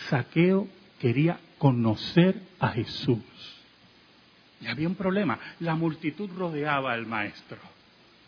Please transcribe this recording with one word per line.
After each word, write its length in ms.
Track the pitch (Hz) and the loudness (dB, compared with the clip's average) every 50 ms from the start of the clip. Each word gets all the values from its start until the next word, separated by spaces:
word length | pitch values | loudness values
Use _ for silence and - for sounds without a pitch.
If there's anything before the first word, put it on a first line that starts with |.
| - - | -6 -2
Zaqueo 600 | - 131 120 - - 160 170 180 190 190 202 - - - - - _ - | -2 -2 -2 0 2 4 4 4 4 2 0 -2 -10 -20 -20 -20 _ -2
quería 400 | - 123 117 135 151 165 175 - - - - - | 0 0 2 4 2 2 0 -2 -8 -20 -8 2
conocer 760 | - 139 123 120 117 113 110 - - - - 170 175 185 190 - - - - - | 4 4 4 4 2 0 0 0 -4 2 4 6 6 6 4 0 -6 -16 -8 -4
a 80 | - 120 | -2 -2
Jesús. 500 | - 120 104 - - - - - 120 107 - - - - - - - - - _ _ _ _ _ _ _ _ _ _ _ _ _ _ _ _ _ _ _ | -2 -2 -6 -6 -8 -6 0 0 0 0 -2 -12 -20 -20 -20 -20 -20 -20 -20 _ _ _ _ _ _ _ _ _ _ _ _ _ _ _ _ _ _ _
Y 60 | - | -10
había 220 | 117 117 123 156 170 | -10 -6 -4 -2 -4
un 60 | 185 | -2
problema. 440 | 175 196 190 185 202 208 151 113 - - - - - | -2 -2 0 0 2 0 0 -2 -4 -6 -16 -12 -6
La 140 | 170 165 160 | -4 -2 0
multitud 560 | 160 165 165 151 - - 156 143 - 208 202 175 | 0 0 0 -2 -2 -6 -6 -6 -4 -8 -8 -6
rodeaba 560 | 180 185 170 160 147 147 151 147 139 135 131 120 | -6 -6 -4 -2 -2 -2 0 0 0 0 -2 -2
al 140 | 117 113 | -4 -4
maestro. 520 | 110 113 107 104 98 - - - - 90 - - - - _ _ _ _ _ - - _ _ _ | -4 -4 -4 -4 -4 -8 -14 -18 -18 -18 -18 -18 -20 -20 _ _ _ _ _ -20 -20 _ _ _